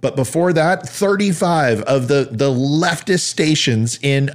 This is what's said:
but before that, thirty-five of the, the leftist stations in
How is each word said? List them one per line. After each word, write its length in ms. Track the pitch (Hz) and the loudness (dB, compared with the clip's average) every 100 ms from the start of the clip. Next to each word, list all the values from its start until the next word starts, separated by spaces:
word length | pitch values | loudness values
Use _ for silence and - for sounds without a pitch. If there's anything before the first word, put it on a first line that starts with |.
but 160 | 131 143 | -4 -2
before 380 | 120 160 180 | -2 0 0
that, 340 | 160 160 185 - | 2 2 0 -4
thirty-five 920 | - 196 196 202 165 180 165 131 110 | -4 0 2 0 0 0 2 2 0
of 260 | - 135 123 | 0 0 2
the, 200 | 143 131 | 0 0
the 200 | 113 139 | 0 0
leftist 720 | 127 139 156 175 165 - 180 | 0 0 0 0 -2 -2 -2
stations 800 | - - 156 151 - 113 117 - | -2 -2 0 0 0 0 0 -2
in 300 | 139 139 139 | -2 0 -2